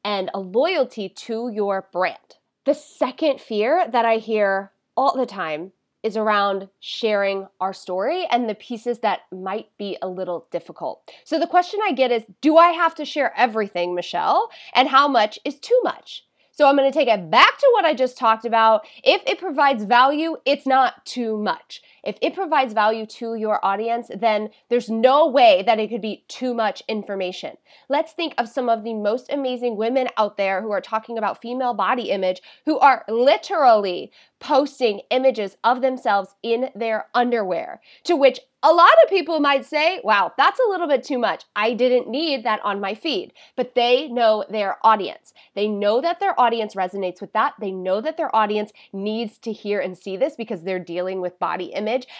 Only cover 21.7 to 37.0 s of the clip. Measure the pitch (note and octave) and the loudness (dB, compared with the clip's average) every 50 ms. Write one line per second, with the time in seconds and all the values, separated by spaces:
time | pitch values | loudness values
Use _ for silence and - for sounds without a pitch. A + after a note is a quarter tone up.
21.7 | - - _ _ _ _ - - G#3 - - E4 - - G4 D#4+ D#4+ D4 C4 B3 | -20 -20 _ _ _ _ -10 -10 -6 -4 -4 -4 -2 -4 -4 -2 0 0 0 0
22.7 | G#3+ A3 G#3 G#3+ A3+ A3+ A3 A3 - - A#3+ A3+ A3+ A3+ G#3+ G#3+ G#3 - - F#3+ | 0 0 0 0 0 -2 -6 -10 -12 -10 -10 -8 -6 -4 -4 -2 -2 -2 -2 -2
23.7 | G3 G3+ A3 A3+ A#3 A#3 A#3 - - F#3+ G#3+ A3+ G#3+ G#3 G#3+ G#3+ - _ _ - | -2 -2 -4 -4 -4 -6 -6 -8 -8 -2 0 0 0 0 -4 -8 -12 _ _ -2
24.7 | A#3+ B3 A#3+ G#3 A3+ A3 A3+ B3+ C4 D4 D#4+ D#4+ A3+ C#4 B3 A3+ G3+ F3+ G3 A3+ | -2 -2 -2 -2 -2 2 4 4 6 6 4 4 4 6 6 8 6 6 4 2
25.7 | A3+ G#3+ A3 G#3+ A3 A3+ F#3 A3 G3+ - _ - - - B3+ B3+ A#3+ A#3 A3 - | 2 2 0 -2 -6 -6 -8 -8 -10 -10 _ -16 -12 -8 -6 -4 -2 -2 -2 -2
26.7 | F#3 - - - A3 G#3+ G3+ - G3+ G3 F#3 F3+ F#3 - - C#3+ - - _ _ | -4 -6 -8 -8 -8 -8 -6 -8 -6 -6 -6 -6 -8 -8 -12 -14 -14 -16 _ _
27.7 | _ _ _ - C4 D4 D#4+ D#4+ - - E4+ D#4 - - A#3+ A3 - C#4 B3 A#3+ | _ _ _ -4 -2 -2 -2 -2 -6 -8 -8 -6 -4 -4 -6 -4 -4 -4 -2 0
28.7 | A#3 A3 G#3 A#3 A3+ G#3+ G#3 G#3 A3 B3+ B3+ - - D4 C4+ B3+ B3+ A#3+ B3 B3 | 0 -2 -2 -4 -6 -4 -2 -2 -2 -4 -4 -6 -6 -4 -4 -4 -4 -4 -4 -4
29.7 | A3+ G3 A3 A3+ B3+ C4+ B3+ B3+ - - A3 G#3 - - G3 F#3+ G3 F#3+ G#3+ A3 | -2 -2 -2 -2 0 0 -2 -2 0 0 -2 -2 -2 -2 -2 -2 -2 -2 -4 -4
30.7 | G#3 F#3+ F3+ - - A3 A3 - A#3 A3+ G#3+ G3+ - - - A#3 B3 B3+ C4 B3 | -4 -6 -4 -4 -6 -6 -6 -6 -8 -4 -4 -4 -4 -6 -8 -10 -6 -4 -4 -4
31.7 | A#3+ G#3 G3 F#3 B3 B3+ A#3 - G3 G3 F#3+ F#3 F#3 - - - - _ - - | -2 -2 -2 -2 -2 -2 -2 -4 -4 -2 -2 -2 -4 -4 -8 -20 -20 _ -4 -4
32.7 | D#4 - - C#4+ B3+ A3 - - A3 A#3 B3 C4+ D#4+ - - - G4 E4 D4 B3+ | 0 4 4 4 4 4 0 -4 -2 2 4 4 2 2 0 -4 -2 2 4 6
33.7 | A3+ G#3+ G3+ F#3+ F3+ E3+ D3 - _ _ _ _ _ _ - - D4 C4 D4 C#4+ | 6 4 4 0 -4 -6 -8 -12 _ _ _ _ _ _ -4 0 2 2 2 0
34.7 | - - C4 A3+ G#3 G3+ - - B3 B3+ C4 C4+ B3+ - G#3 G3 - _ - A3 | -2 -2 -2 -2 -2 -2 -4 -2 0 2 2 2 2 0 -2 -8 -6 _ 0 0
35.7 | B3 B3 A#3+ C4 B3+ B3+ C4 A#3+ G3+ G3+ F#3+ F#3+ - _ - A#3 A#3 A#3 B3+ C4 | 0 2 0 -2 -2 -2 -2 0 0 0 -2 -4 -10 _ -6 -4 -2 -2 -2 -4
36.7 | - G3+ A3+ A3+ A3 G#3+ | -6 -6 -4 -4 -4 -4